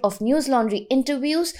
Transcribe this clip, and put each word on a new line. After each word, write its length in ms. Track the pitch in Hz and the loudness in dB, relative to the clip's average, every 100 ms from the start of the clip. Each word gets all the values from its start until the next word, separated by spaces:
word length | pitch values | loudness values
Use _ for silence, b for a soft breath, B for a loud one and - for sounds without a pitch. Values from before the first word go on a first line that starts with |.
of 160 | 202 196 | 0 -2
News 300 | 214 285 - | 0 0 2
Laundry 300 | 254 220 202 202 | 2 2 -2 0
Interviews, 640 | 262 262 285 285 311 339 | 0 2 0 0 0 -2